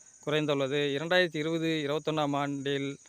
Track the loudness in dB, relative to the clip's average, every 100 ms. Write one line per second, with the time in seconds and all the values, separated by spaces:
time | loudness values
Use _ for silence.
0 | -20 -10 -2 0 2 0 0 0 0 -2
1 | 2 2 2 0 -2 0 0 0 0 -2
2 | 0 0 2 0 -2 -4 -2 -2 -4 -8